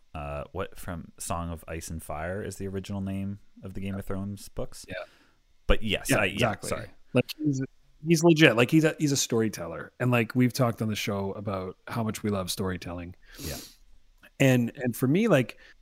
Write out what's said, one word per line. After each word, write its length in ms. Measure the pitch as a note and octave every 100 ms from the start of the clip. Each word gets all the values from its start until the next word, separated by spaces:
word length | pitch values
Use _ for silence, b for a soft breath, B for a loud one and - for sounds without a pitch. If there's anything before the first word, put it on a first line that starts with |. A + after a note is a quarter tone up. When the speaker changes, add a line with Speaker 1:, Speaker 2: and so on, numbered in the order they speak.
| _
Speaker 1:
uh, 300 | D2+ D2 C#2+ -
what, 260 | E2+ - -
from 320 | - E2+ - -
Song 320 | - F2 E2+
of 140 | E2 -
Ice 220 | E2 -
and 120 | E2
Fire 380 | - D2+ E2 F#2+
is 120 | - -
the 120 | G2
original 320 | - F#3+ G3+
name 400 | G3 F#3+ G2 G2+ - -
of 100 | G2
the 60 | F#2+
Game 160 | G2 G2
of 80 |
Thrones 440 | - F#2+ G2+ G2+ -
books. 380 | - B2 - -
Speaker 2:
Yeah. 60 | - - b b b _ _ -
Speaker 1:
But 160 | G2+
yes, 260 | A2 F2+ -
Speaker 2:
Yeah, 80 | B2+
Speaker 1:
I, 60 | G2
yeah, 60 |
Speaker 2:
exactly. 340 | D2 A2+ G2 -
Speaker 1:
sorry. 180 | D#2 - - -
Speaker 2:
Like, 100 | B2+ - -
he's, 240 | D3+ C3 C3+ _ _ _ D#3
he's 160 | E3
legit. 300 | E3+ D#3+ D#3 A2
Like, 140 | B2
he's 140 | D#3+
a, 100 | D#3 -
he's 120 | D3+
a 40 | C#3
storyteller. 760 | - A#2 A2 - E2+ E2 - -
And, 100 | B2
like, 220 | A#2+ A2 B2+
we've 160 | B2+
talked 300 | - A#2+ A2+
on 60 | A2
the 60 | G#2
show 360 | - G2+ G2
about 440 | G2 G#2 F#2+ F#2 - -
how 140 | B2
much 180 | A2 G#2
we 80 | G#2+
love 180 | G2 F2+
storytelling. 640 | - F#2+ F2+ - F2 F2 - B B
Speaker 1:
Yeah. 160 | D#2+ B B B - - _ _ - -
Speaker 2:
And, 320 | C3+ B2+ A#2 -
and 200 | B2+ A2
for 100 | B2+
me, 220 | E3 A3+
like, 300 | D3+ A#2 - B B